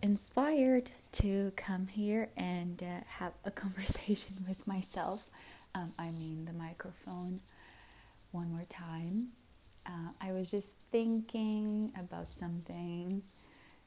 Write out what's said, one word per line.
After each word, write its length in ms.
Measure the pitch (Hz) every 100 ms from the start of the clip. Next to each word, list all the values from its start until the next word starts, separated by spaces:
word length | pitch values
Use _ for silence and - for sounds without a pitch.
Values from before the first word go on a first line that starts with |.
inspired 920 | 202 202 - - 285 302 262 254 247 - -
to 400 | - 202 196 196 -
come 320 | - 185 190
here 400 | 202 208 214 - -
and, 480 | 180 180 175 175
uh, 220 | 180 175 - -
have 120 | 180 - 196
a 60 |
<laughs> 120 | -
conversation 800 | 196 185 196 - - 202 - 190 185
with 220 | 185 -
myself. 600 | 190 - 185 170 202 - - - - -
Um, 200 | - 170 -
I 140 | 165
mean 320 | 165 160 160
the 80 | 165
microphone 880 | 170 165 170 185 170 - 180 180 185 - - - - - - - - -
one 180 | 175 170
more 140 | 165 175
time. 600 | - 170 165 165 208 247 - - - - - -
Uh, 260 | 175 165 -
I 140 | 190
was 180 | 185 180
just 200 | 202 196 - -
thinking 1000 | 233 226 226 220 220 220 214 214 208 214 190
about 300 | 180 170 170
something 960 | - 170 170 165 170 175 175 180 196 - - - - - -